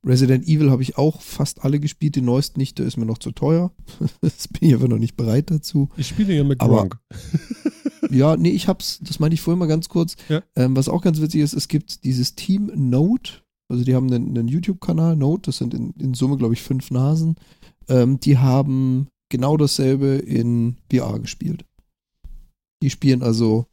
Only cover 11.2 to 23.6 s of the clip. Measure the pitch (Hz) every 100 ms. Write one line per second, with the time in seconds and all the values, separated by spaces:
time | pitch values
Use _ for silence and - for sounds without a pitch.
11.2 | 156 160 147 190 - 151 - - - 127
12.2 | 127 - - 196 208 185 131 127 170 247
13.2 | - - _ _ _ 120 127 127 131 123
14.2 | - 120 117 143 - 185 - 160 165 160
15.2 | 139 185 180 - 123 120 117 - 131 120
16.2 | 131 139 117 117 - 131 - 127 139 160
17.2 | 160 165 _ _ - _ - 127 123 135
18.2 | 143 135 131 131 139 131 131 127 139 _
19.2 | _ 123 135 156 143 - 135 135 139 135
20.2 | - 117 117 117 117 123 _ 127 117 107
21.2 | 117 - - - - _ _ _ _ _
22.2 | - - - _ _ _ 135 - 139 127
23.2 | 123 113 117 110